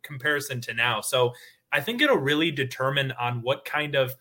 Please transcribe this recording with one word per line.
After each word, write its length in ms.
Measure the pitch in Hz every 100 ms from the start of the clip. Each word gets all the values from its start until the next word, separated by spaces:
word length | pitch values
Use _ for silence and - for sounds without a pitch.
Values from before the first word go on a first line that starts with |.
comparison 580 | - 139 151 147 139 127
to 120 | 113
now. 280 | 113 120 107
So 320 | - 127 120 123 - _ -
I 60 | 143
think 220 | 139 240
it'll 160 | 294 208
really 320 | 135 147 170
determine 640 | 139 127 - 131 139 135
on 280 | 123 120 120
what 240 | 117 143
kind 300 | - 151 151
of 200 | 143 127 127